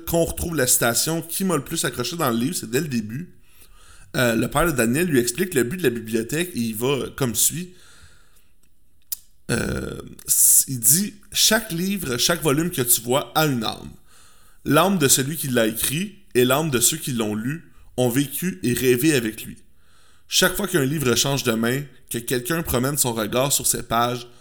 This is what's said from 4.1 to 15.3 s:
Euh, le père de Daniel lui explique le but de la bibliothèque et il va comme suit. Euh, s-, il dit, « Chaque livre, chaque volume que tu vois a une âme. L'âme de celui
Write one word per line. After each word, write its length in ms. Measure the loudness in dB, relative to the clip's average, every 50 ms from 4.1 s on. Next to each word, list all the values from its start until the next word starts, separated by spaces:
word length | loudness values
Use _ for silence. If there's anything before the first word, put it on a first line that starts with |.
| -2
Euh, 180 | 0 2 2 2
le 140 | 0 0 0
père 160 | 0 0 0
de 60 | 2
Daniel 340 | 2 2 2 2 2 0 0
lui 140 | 2 2 2
explique 340 | 2 2 -2 -4 -4 0 0
le 100 | 0 0
but 140 | 0 -2
de 60 | 0 0
la 80 | 0
bibliothèque 580 | 0 -2 -4 -4 -4 -4 -2 -2 -2 -4 -4 -4 -4
et 40 | -4
il 160 | -4 -4 -4
va 300 | -2 -2 -2 -2 -2 -4 -6 -4
comme 200 | -2 -2 -2 0
suit. 400 | 0 0 0 0 -4 -8 -12 -14 -20 -20 -20 -20 -20 -20 -20 -20 -20 -20 -20 -20 -20 -20 -20 -20 -20 -20 -20 -20 -20 -20 -20 -20 -20 -14 -12 -12 -12 -12 -18 -20 -14 -6 -4
Euh, 500 | -4 -2 -2 -4 -4 -6 -6 -8 -10 -12 -14 -16 -18 -14 -4
s-, 380 | -2 2 4 4 6 4 4 2
il 120 | 2 -4 0
dit, « 340 | 2 4 4 4 2 -2 -6 -12 -16 -8
Chaque 400 | 0 2 4 4 4 2 2 -2
livre, 460 | -4 -4 -2 -2 -2 -2 -2 -2 -2
chaque 240 | 0 2 2 0 2
volume 300 | 2 2 2 2 0 0
que 100 | -2 -2
tu 200 | 2 2 2 0
vois 300 | 2 0 0 0 0 0 0
a 100 | 2 2
une 180 | 2 0 0 -2
âme. 280 | -4 -6 -8 -12 -16 -18 -20 -20 -20 -20 -20 -20 -20 -20 -20 -20 -20 -20 -10 -2
L'âme 340 | 2 4 4 4 4 4
de 100 | 2 4
celui 300 | 4 4 2 2 -2